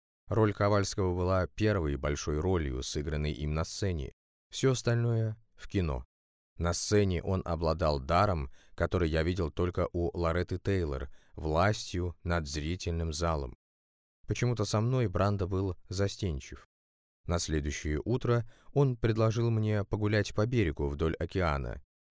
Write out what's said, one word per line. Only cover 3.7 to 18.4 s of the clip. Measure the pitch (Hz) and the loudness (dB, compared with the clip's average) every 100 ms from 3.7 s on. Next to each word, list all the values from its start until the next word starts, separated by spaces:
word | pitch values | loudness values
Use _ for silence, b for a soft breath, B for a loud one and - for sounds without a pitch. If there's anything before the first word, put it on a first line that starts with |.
| - 98 82 65 - _ _ _ | -2 -2 -2 -6 -12 _ _ _
Всё | - 135 | 0 2
остальное — | 127 - 117 117 113 110 110 _ | 2 0 0 2 0 0 -4 _
в | - - | -20 -4
кино. | 98 82 64 - _ _ _ _ - | 0 0 -2 -8 _ _ _ _ -2
На | 85 | 0
сцене | 85 - 104 98 87 | 0 2 4 4 0
он | - 95 | -2 -2
обладал | - 82 80 82 80 73 | -2 -2 0 2 2 0
даром, | 67 85 104 85 67 b b - | 2 2 4 2 -4 b b -4
который | 85 92 82 | -2 0 2
я | 80 | 2
видел | 80 92 82 | 0 0 -2
только | - 90 87 87 | -2 -2 0 -2
у | 87 85 - | 0 -2 0
Лоретты | 82 85 90 92 | 0 0 -2 -4
Тейлор, | - 98 80 67 67 b b | -2 0 -2 -4 -8 b b
властью | - 78 78 98 107 - 90 87 - | -8 0 2 2 0 -4 -4 -4 -4
над | 87 85 73 | -2 -2 -2
зрительным | 73 76 90 87 82 82 | -4 -4 -4 -2 -2 -2
залом. | 78 85 78 65 - _ _ _ _ _ _ - | -2 0 0 -4 -10 _ _ _ _ _ _ -6
Почему-то | 107 123 120 | -2 0 0
со | 101 107 | 0 2
мной | 113 131 110 | 2 0 0
Брандо | 90 101 101 95 | 2 2 2 0
был | 95 98 - - | 0 -2 -4 -8
застенчив. | 92 101 - 95 71 - 76 - _ _ _ _ _ - | -2 -2 -2 -4 -4 -8 -16 -18 _ _ _ _ _ -2
На | 87 | -2
следующее | - 78 73 71 78 76 | 0 0 -2 -4 -4 -2
утро | - 123 117 120 | -2 -2 2 0